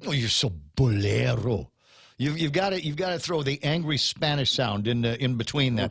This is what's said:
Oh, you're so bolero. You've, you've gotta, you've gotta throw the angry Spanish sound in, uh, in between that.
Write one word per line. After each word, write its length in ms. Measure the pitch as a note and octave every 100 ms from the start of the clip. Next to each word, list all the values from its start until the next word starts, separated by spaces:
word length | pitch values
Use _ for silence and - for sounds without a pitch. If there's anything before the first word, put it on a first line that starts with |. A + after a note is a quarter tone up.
Oh, 60 | -
you're 180 | C#3+ A2+
so 220 | - C3 E2 D2
bolero. 920 | - C3 G#2 G2+ G#2 B2 A#2+ A2 G#2+ C#2 _ _ - - _
You've, 200 | C3+ D#3
you've 140 | D#3+
gotta, 320 | D3 G3 F#3
you've 140 | D#3+ D3
gotta 220 | F#3 F3
throw 220 | - E3+
the 180 | C#3 C#3
angry 340 | D3+ D#3+ D#3 C#3+
Spanish 540 | - - D3+ D3 B2
sound 360 | - B2 G#2 G#2
in, 180 | A#2+
uh, 100 | A#2 A#2
in 180 | C3+ A#2+
between 380 | A2+ D3+ C3
that. 160 | A#2 G2